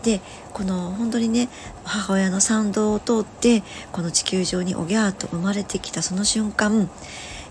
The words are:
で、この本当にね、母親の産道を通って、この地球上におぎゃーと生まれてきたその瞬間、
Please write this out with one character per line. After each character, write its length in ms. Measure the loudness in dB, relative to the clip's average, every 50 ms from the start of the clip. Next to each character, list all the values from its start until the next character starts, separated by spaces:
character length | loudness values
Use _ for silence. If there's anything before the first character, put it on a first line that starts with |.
| 0
で、 180 | 0 0 0 -2 -8 -16 -16 -16 -12 -8
こ 100 | -6 -4
の 280 | -2 -2 -2 -2 -4
本 200 | -4 -2 -2 -2
当 80 | 0 0
に 80 | 0 2
ね、 220 | 2 2 2 0 -4 -10 -14 -14 -14 -12 -8
母 300 | -4 -4 -2 0 2 2
親 160 | 4 4 4
の 100 | 2 2
産 320 | 2 4 4 2 2 2
道 220 | 2 2 2 2 2
を 60 | 0
通 220 | 2 2 2 2
っ 20 | 2
て、 400 | -2 -2 2 6 6 6 6 4 0 -12 -14 -14 -10
こ 120 | -6 -4 -4
の 80 | 0
地 120 | 0 0 0
球 220 | 0 0 0 0
上 160 | 0 0 0
に 140 | 0 0 -2
お 100 | -2 -2
ぎ 100 | 0 2
ゃ 140 | 2 2 2
ー 20 |
と 160 | 0 -2 -6 -6
生 100 | -4 -2
ま 160 | 0 0 0
れ 100 | 0 -2
て 160 | -2 -4 -6
き 120 | -6 -4
た 120 | -6 -4 -4
そ 100 | -2 -2
の 100 | 0 0
瞬 280 | 0 2 0 0 -2
間、 360 | 0 2 2 4 4 4 4 2 -2 -8 -16 -14 -14 -14 -14 -12 -12 -14 -14 -12